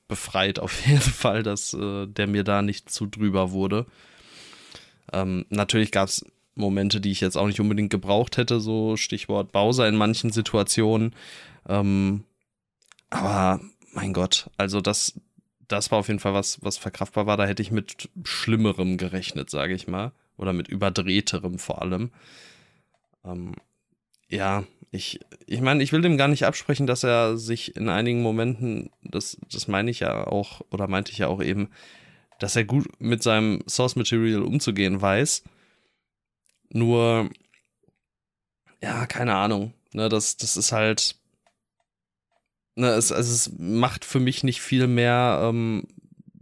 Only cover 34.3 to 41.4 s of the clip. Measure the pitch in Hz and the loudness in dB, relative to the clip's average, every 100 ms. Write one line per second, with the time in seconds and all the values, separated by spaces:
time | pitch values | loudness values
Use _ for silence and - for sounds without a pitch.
34.3 | 107 95 143 127 101 95 95 98 98 147 | 2 0 0 0 0 2 2 2 2 2
35.3 | - - _ _ _ _ _ _ _ _ | -2 -6 _ _ _ _ _ _ _ _
36.3 | _ _ _ _ 113 117 120 117 113 110 | _ _ _ _ 0 4 4 4 2 0
37.3 | - _ _ _ _ _ _ _ _ _ | -6 _ _ _ _ _ _ _ _ _
38.3 | _ _ _ _ _ 101 117 120 - 120 | _ _ _ _ _ -6 -4 -4 -2 0
39.3 | 98 107 104 110 - _ 101 110 110 - | 2 2 0 -4 -10 _ -4 0 2 0
40.3 | - 113 87 - 110 110 110 - - _ | -4 -4 -2 0 2 2 2 -2 -4 _
41.3 | _ | _